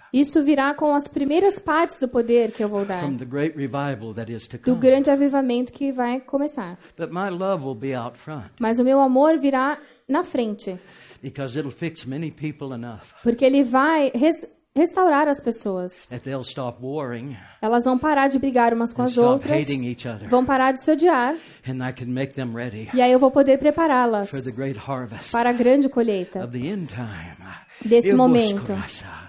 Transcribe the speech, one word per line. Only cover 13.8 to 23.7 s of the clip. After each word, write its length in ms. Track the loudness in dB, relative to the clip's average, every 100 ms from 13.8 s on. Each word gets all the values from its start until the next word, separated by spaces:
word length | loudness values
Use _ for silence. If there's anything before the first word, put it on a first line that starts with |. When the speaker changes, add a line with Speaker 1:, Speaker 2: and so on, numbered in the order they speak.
| 2 2 2
Speaker 1:
res-, 320 | 2 2 0 -8 _ _ 0
restaurar 500 | 0 4 4 4 2
as 160 | 0
pessoas. 640 | -4 -4 -4 -4 -6 -12 -14
Speaker 2:
that 140 | -12
they'll 200 | -8 -8
stop 340 | -8 -8 -8 -8
warring 540 | -8 -6 -6 -8 -10 -14 -18 _
Speaker 1:
Elas 220 | 0 2
vão 140 | 2 0
parar 300 | 2 2 2
de 100 | 0
brigar 340 | 0 2 2
umas 180 | 2 -2
com 100 | -2
Speaker 2:
and 40 | -2
Speaker 1:
as 60 |
Speaker 2:
stop 140 | 4 4
Speaker 1:
outras, 320 | 4 0 -2
Speaker 2:
hating 240 | 0 -4 -4
each 180 | -6 -10
other. 220 | -10 0
Speaker 1:
vão 160 | 2
parar 280 | 2 2 2
de 100 | 2
se 80 | 0
odiar, 420 | 4 4 2 0 -4 -12 -14 -10
Speaker 2:
And 160 | -6
I 100 | -6
can 140 | -6 -6
make 220 | -4 -4
them 200 | -6 -8
ready 340 | -6 -8 -10 -4
Speaker 1:
e 60 | 2
aí 100 | 4
eu 80 | 6
vou 120 | 6
poder 260 | 6 4 4
prepará-las 680 | 2